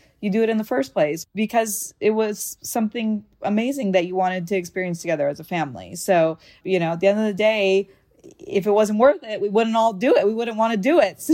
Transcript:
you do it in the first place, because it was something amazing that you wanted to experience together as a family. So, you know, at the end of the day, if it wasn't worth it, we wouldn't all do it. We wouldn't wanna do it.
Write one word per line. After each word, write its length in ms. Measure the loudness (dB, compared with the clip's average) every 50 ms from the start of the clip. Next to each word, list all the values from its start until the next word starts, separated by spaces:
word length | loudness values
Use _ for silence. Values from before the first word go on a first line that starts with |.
| _ _ _ _
you 100 | -4 -2
do 140 | 0 0 2
it 60 | 2
in 80 | 0
the 80 | 0 -2
first 260 | -2 -2 -2 -2 -2 0
place, 320 | 0 0 0 0 -4 -10 _ -6
because 600 | -4 -4 0 0 0 0 -2 -4 -8 -8 -10 -8 -2
it 100 | -2 0
was 460 | 0 0 0 -2 -4 -6 -10 -12 -12 _
something 640 | -10 -6 -4 -2 -2 -2 -2 -4 -4 -2 -4 -4 -6 _ _ -8
amazing 520 | -4 -2 0 0 0 -2 -2 -2 0 2 2
that 120 | 2 2
you 100 | 0 0
wanted 320 | 0 0 0 -2 -4 -4
to 100 | -4 -4
experience 420 | -4 -4 -4 -6 -6 -4 -4 -6 -6
together 300 | -4 -4 -2 -2 -2 -2
as 100 | -4 -6
a 60 | -8
family. 500 | -6 -4 -4 -4 -4 -8 -12 -14 -14 -12
So, 420 | -6 -2 2 2 4 2 2 0 -4 -12 -20 -20 _ -4
you 120 | -2 0
know, 140 | 0 0 -2
at 80 | -2 2
the 80 | 2
end 120 | 2 2 2
of 60 | 0
the 80 | -2 0
day, 560 | 0 2 2 2 2 2 2 2 2 0 -2 -10 _ _ _ _ _ -20 -20 -20
if 300 | -20 -8 -4 -2 -2 2
it 40 | 2
wasn't 280 | 4 4 4 2 4 4
worth 240 | 4 4 4 2 -2
it, 180 | -10 -8 -4
we 80 | -4 0
wouldn't 260 | 0 2 2 2 2
all 180 | 2 2 2 0
do 220 | 0 2 4 4
it. 120 | 4 4
We 60 | 2 0
wouldn't 200 | -2 -4 -4 -2
wanna 220 | 0 0 0 0
do 220 | 0 0 2 4 4
it. 240 | 4 2 0 -2 0 0